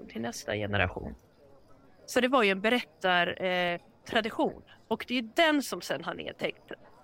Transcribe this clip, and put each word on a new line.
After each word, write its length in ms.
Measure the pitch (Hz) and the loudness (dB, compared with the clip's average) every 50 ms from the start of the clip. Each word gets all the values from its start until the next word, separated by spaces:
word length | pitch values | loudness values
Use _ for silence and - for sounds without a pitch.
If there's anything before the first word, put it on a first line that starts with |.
| - - | -18 -12
till 140 | - 110 | -10 -8
nästa 320 | 117 120 117 - - - 110 | -8 -8 -8 -8 -6 -6 -4
generation. 640 | 104 104 101 101 101 92 92 - - - - 57 - _ _ _ _ - - - - - - - - - - - - - | -4 -2 -2 2 2 2 0 0 -6 -10 -10 -12 -14 _ _ _ _ -20 -20 -20 -20 -20 -20 -20 -20 -20 -20 -20 -20 -18
Så 160 | - - 254 | -2 0 2
det 60 | 233 247 | 2 4
var 160 | 269 262 220 | 4 4 6
ju 80 | 196 | 4
en 100 | 190 190 | 4 2
berättar-, 800 | 196 220 247 247 - - - _ - 185 180 175 175 175 - - 185 | 2 2 2 2 0 -4 -10 _ 2 4 4 4 4 2 0 -2 -2
eh, 360 | 185 180 180 180 175 175 175 - - _ _ _ - | 0 0 2 0 0 -2 -4 -8 -14 _ _ _ -2
tradition. 540 | - 233 214 226 - - 294 190 - - - - - - - _ | -2 -2 -2 0 -2 0 -2 -2 -2 -6 -14 -20 -20 -20 -6 _
Och 180 | 220 - - - | -6 -6 -4 -4
det 100 | 247 262 | -4 -4
är 120 | 226 220 - | -4 -2 2
den 260 | 330 339 311 302 294 | 4 4 4 4 2
som 200 | 247 - 202 180 | 0 -2 -6 -8
sen 220 | - - - 139 170 | -6 -6 -6 -6 -4
har 100 | 175 - | -8 -8
nedteck-, 600 | - 156 - - - - 165 - - _ - - - - - - - | -8 -10 -12 -8 -6 -6 -6 -6 -8 _ -16 -16 -16 -16 -20 -20 -20